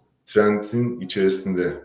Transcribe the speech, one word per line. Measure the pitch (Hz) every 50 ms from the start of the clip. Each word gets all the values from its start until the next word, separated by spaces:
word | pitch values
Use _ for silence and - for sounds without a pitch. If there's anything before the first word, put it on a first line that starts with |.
| _ _ _ _ _
trendin | - - 104 104 104 104 101 - - 120 120 123 120 120 -
içerisinde, | 92 92 - 101 95 95 92 92 - 98 92 90 87 87 90 -